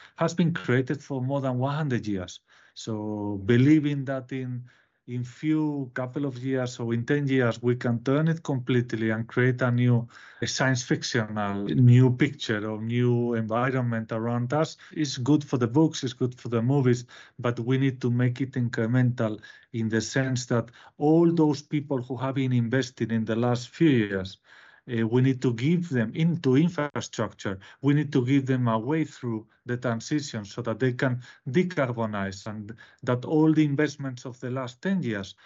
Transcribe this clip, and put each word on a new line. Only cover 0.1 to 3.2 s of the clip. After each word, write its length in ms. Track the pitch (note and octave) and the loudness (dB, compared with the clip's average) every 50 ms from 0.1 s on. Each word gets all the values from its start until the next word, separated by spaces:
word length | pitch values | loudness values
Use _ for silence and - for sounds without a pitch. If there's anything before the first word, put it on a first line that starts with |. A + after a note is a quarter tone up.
| _ - | _ -4
has 160 | E3 E3 E3+ | -4 -2 0
been 200 | - F3 D#3+ E3+ | 0 0 0 0
created 480 | - - - A#2+ B2+ B2+ B2 D#3 C3+ | -2 -2 0 0 2 0 0 -4 -6
for 200 | - - C#3+ C3 | -6 -8 -6 -6
more 200 | B2+ C3 C#3 C#3 | -4 -2 -2 -2
than 160 | C3 C3+ B2+ B2 | -2 -2 -2 -2
one 160 | B2+ C#3 C#3+ | -2 -2 -2
hundred 320 | D3+ D#3+ C#3+ B2 A2 F#2+ | -2 -2 -2 -2 -2 -2
years. 360 | G#2 G2+ F#2+ F2+ - - - _ _ _ _ _ _ _ | -4 -4 -4 -6 -8 -12 -18 _ _ _ _ _ _ _
So 680 | - - - A2 G#2+ G#2+ G#2+ G#2+ G#2 | -14 -10 -8 -6 -6 -6 -6 -6 -6